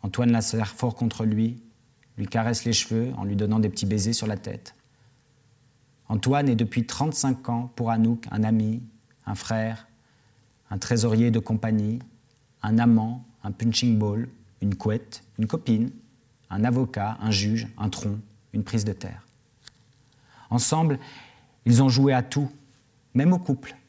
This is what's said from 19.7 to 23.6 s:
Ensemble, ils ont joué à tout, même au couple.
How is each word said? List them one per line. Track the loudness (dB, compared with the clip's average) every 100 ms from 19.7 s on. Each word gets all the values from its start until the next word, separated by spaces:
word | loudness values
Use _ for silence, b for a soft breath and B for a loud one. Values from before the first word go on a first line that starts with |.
| _ _ _ _ b b b b
Ensemble, | 0 2 2 2 0 B B B B B B 4
ils | 6
ont | 6
joué | 6 4
à | 4
tout, | 0 -2 -4 -6 -20 _ _ _ _ 2
même | 4
au | 2
couple. | 0 -4